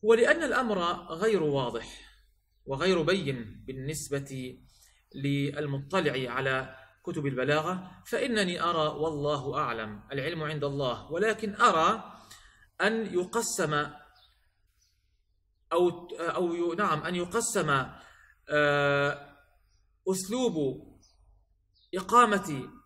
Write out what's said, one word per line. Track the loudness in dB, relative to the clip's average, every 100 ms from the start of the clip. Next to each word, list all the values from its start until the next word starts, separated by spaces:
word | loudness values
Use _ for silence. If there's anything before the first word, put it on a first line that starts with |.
ولأن | 6 6 6 4
الأمر | 2 0 0 0 0 -2 -6
غير | -2 2 2
واضح | 2 0 0 -4 -10 -16 -20 -20 _ _ _ _ -8
وغير | -2 2 2
بين | 2 0 0 -6 -8 -14 -12
بالنسبة | -10 -8 -8 -6 -6 -6 -10 -10 -12 -20 _ -20 _ _
للمطلع | -6 -2 0 0 -2 -4 -4 0 0 2 0 -4
على | -2 0 -2 -2 -12 -20 _
كتب | -8 -4 -2
البلاغة، | -2 2 2 2 -4 -8 -16 -6
فإنني | -2 0 2 0 0
أرى، | 0 2 0 0
والله | -2 0 0 -2 -2 -2
أعلم، | -2 -4 -6 -10 -8
العلم | -6 -4 -4
عند | -4 -2
الله، | -2 0 -2 -2 -6
ولكن | -2 0 0 -4
أرى | 2 4 6 4 2 -4 -18 -20 -20 -20 _ _ _
أن | 0 2 0
يقسم | -2 0 -2 -2 0 0 0 -2 -8 -20 _ _ _ _ _ _ _ _ _ _ _ _ _ _ _ _
أو، | 2 2 2 -12
أو | -6 -4 -2 -2
ي-، | 0 -2 0
نعم، | 0 0
أن | -2
يقسم، | -4 -2 -2 0 0 2 2 0 -8 -20 -20 -20 _ -2
آه، | 2 4 4 4 4 2 -2 -10 -20 _ _ _ _ _ _ -2
أسلوب | -2 -2 0 0 2 -2 -2 -12 -20 _ _ _ _ _ _ _ _ _
إقامة | -8 4 6 8 4 0 -6 -8 -16